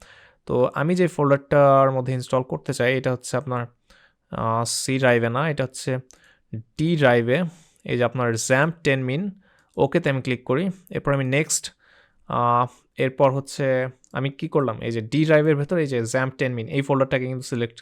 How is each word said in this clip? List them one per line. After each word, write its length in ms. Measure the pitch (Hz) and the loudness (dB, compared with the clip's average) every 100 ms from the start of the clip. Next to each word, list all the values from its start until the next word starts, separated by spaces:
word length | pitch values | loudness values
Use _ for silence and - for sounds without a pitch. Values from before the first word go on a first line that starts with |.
| - - - _ - | -20 -20 -20 _ -4
তো 240 | 123 127 | 0 0
আমি 220 | 143 151 180 | 0 0 2
যে 120 | 170 | 0
ফোল্ডারটার 840 | - 143 139 - 147 139 135 135 | 2 2 2 2 4 6 6 4
মধ্যে 220 | 131 127 | 2 -2
ইনস্টল 300 | 131 123 131 | -6 -2 -2
করতে 300 | 127 151 - | -2 -6 -6
চাই 240 | 127 123 131 | -2 0 0
এটা 140 | 127 | -2
হচ্ছে 260 | 123 - 127 | -4 -4 -6
আপনার, 280 | 139 123 117 _ _ _ _ _ _ | -4 -6 -6 _ _ _ _ _ _
আহ, 320 | - 113 113 | -4 -2 0
সি 360 | 117 - - 131 | -2 -4 -2 2
ড্রাইভে 300 | 131 120 117 | 4 4 2
না, 200 | 123 156 | 0 -2
এটা 140 | 139 | -2
হচ্ছে 340 | 127 - - 131 - _ _ _ _ 113 | -6 -6 -6 -6 -8 _ _ _ _ -14
ডি 400 | - - 160 165 | -12 -4 0 4
ড্রাইভে। 480 | 135 120 117 143 170 - _ _ | 6 4 4 0 -2 -8 _ _
এই 140 | - 123 | -6 0
যে 60 | |
আপনার 300 | 120 127 120 | 0 0 -2
জ্যাম্প 420 | 113 - 131 160 165 | -2 0 2 2 -2
টেন 240 | 143 135 127 | -2 0 -2
min, 220 | 139 202 - _ _ _ - | -4 -6 -10 _ _ _ -2
ওকেতে 320 | 139 170 156 | 0 0 0
আমি 120 | 135 | -2
ক্লিক 220 | 127 120 | -2 -4
করি। 260 | - 131 190 - - | -2 -2 -2 -8 -10
এরপর 240 | - 147 | -6 -2
আমি 100 | 139 | -2
নেক্সট, 500 | 131 139 156 - - - _ _ _ _ - | 0 0 0 -4 -8 -16 _ _ _ _ -6
আহ, 380 | 123 120 120 123 - _ - | 0 2 2 0 -6 _ -4
এরপর 340 | 131 131 135 | -4 2 2
হচ্ছে 560 | 139 135 - 135 127 131 - _ | 2 -6 -4 0 0 -2 -8 _
আমি 180 | 135 139 | -6 -6
কি 180 | 135 160 | -6 -2
করলাম, 340 | 156 127 110 | -2 -2 -4
এই 100 | 117 | -6
যে 100 | 113 | -6
ডি 240 | 110 143 156 | -2 0 4
ড্রাইভের 300 | 151 151 143 | 4 4 0
ভেতরে 260 | 143 175 | 0 -2
এই 60 | 143 | -2
যে 180 | 123 113 | -2 -2
জ্যাম্প 280 | 131 131 - | -2 -4 -2
টেন 180 | 131 120 | -4 -4
min 120 | 110 | -4
এই 140 | 139 | -4
ফোল্ডারটাকে 440 | 139 135 131 135 127 | 0 0 2 0 -4
কিন্তু 160 | 131 | -8
সিলেক্ট 400 | - 120 117 - | -6 -6 -6 -8